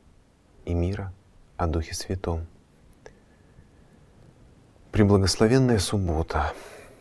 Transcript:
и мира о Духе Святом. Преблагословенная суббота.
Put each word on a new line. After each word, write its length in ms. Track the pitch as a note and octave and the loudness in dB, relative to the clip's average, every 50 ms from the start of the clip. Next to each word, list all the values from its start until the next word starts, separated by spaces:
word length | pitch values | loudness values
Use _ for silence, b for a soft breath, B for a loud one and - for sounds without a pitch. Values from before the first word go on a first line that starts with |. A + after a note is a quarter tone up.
| _ _ _ _ _ _ _ _ _ _ _ - - | _ _ _ _ _ _ _ _ _ _ _ -14 -8
и 100 | - E2+ | -6 -4
мира 380 | E2+ F2 F2+ G2 G2 G2+ F#2+ F#2 - _ _ _ - - _ _ - | -2 -2 -2 -4 -6 -8 -12 -14 -16 _ _ _ -20 -20 _ _ -4
о 100 | F2+ E2+ | -2 -2
Духе 260 | D2+ E2+ D#2+ - - | -2 -2 -4 -6 -8
Святом. 540 | - - - F#2+ F#2 - F2+ E2+ E2 E2 E2 - - _ _ _ _ _ - - _ b b b b b b b b b b b b b b b b b b b b b b b - - - _ _ - - - - _ _ _ _ _ - - | -10 -8 -8 -8 -6 -4 -6 -6 -6 -8 -10 -16 -20 _ _ _ _ _ -20 -20 _ b b b b b b b b b b b b b b b b b b b b b b b -20 -20 -20 _ _ -20 -20 -20 -20 _ _ _ _ _ -2 2
Преблагословенная 840 | - G#2+ G2 G2+ G2 F#2+ F#2 - - A2 A2 A#2+ C3+ C3 B2 A#2+ G2+ | 4 6 6 6 6 4 2 2 2 2 4 4 4 4 4 2 2
суббота. 760 | F2+ - - G#2 F#2+ E2+ D#2+ D#2 E2 - - D#2 D2 D2 B B B B B B B B B B | 0 0 -2 -2 -2 -2 -2 -2 -2 -2 -2 -4 -4 -4 B B B B B B B B B B